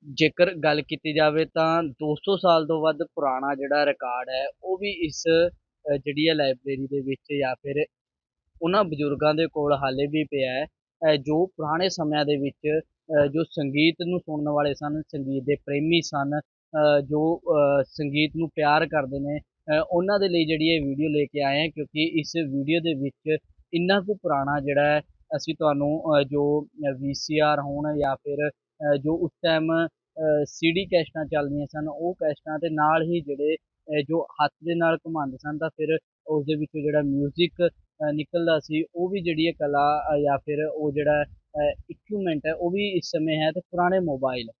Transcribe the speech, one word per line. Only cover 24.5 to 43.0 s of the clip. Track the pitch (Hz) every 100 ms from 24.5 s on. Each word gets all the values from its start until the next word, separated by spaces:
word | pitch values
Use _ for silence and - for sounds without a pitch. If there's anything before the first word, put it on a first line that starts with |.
| 147
ਜਿਹੜਾ | 139 143 147
ਹੈ | 151 147 _ _ 156
ਅਸੀਂ | -
ਤੁਹਾਨੂੰ, | 151 156 143 143 156 160 151
ਅ, |
ਜੋ, | 135 143 147 147
ਅ, | 147 - 147 131
ਵੀ | 139
ਸੀ | 139 - 151
ਆਰ | 151 147
ਹੋਣ | 143 143 151 151
ਜਾਂ | 139 135
ਫਿਰ, | 147 143 147
ਅ, | - _ _ 151 143
ਜੋ | 143 165
ਉਸ | 175 _
ਟਾਈਮ, | 170 160 160 165 165
ਅ, | _ _ - 156 147
ਸੀ | 143 - 165
ਡੀ | 165 190
ਕੈਸਟਾਂ | 180 160 160
ਚੱਲਦੀਆਂ | 151 156 143 143 143
ਸਨ | 151 156
ਉਹ | 147 170
ਕੈਸਟਾਂ | 185 160 147 - 156
ਤੇ | 165
ਨਾਲ | 156 151 160
ਹੀ | 160 170
ਜਿਹੜੇ, | 143 139 147 160
ਅ, | _ _ - 151 143
ਜੋ | 165
ਹੱਥ | - - 147 _
ਦੇ | 160
ਨਾਲ | 170 165 165
ਘੁਮਾਉਂਦੇ | 165 160 139 127
ਸਨ | 147 151
ਤਾਂ | 160
ਫਿਰ | - 156 160 _ _ -
ਉਸ | 156 143
ਦੇ |
ਵਿੱਚੋਂ | 151 151 156
ਜਿਹੜਾ | 147 151
ਮਿਊਜ਼ਿਕ, | 143 139 143 151 175 - 175
ਅ, | _ _ _ 151
ਨਿਕਲਦਾ | 151 147 175 170 160
ਸੀ | - 156 165
ਉਹ | 170 180
ਵੀ | 196
ਜਿਹੜੀ | 175 160
ਇਹ | 165
ਕਲਾ, | 156 147 143 147 151 147
ਅ, | 147
ਜਾਂ | 147 139
ਫਿਰ | - 147
ਉਹ | 151 151 151
ਜਿਹੜਾ, | 143 147 147
ਅ, | 147 - _ 151 147 143 -
ਇਕੁਇਪਮੈਂਟ | 165 _ 208 185 151 156
ਹੈ |
ਉਹ | 160 175
ਵੀ | 190 208
ਇਸ | 185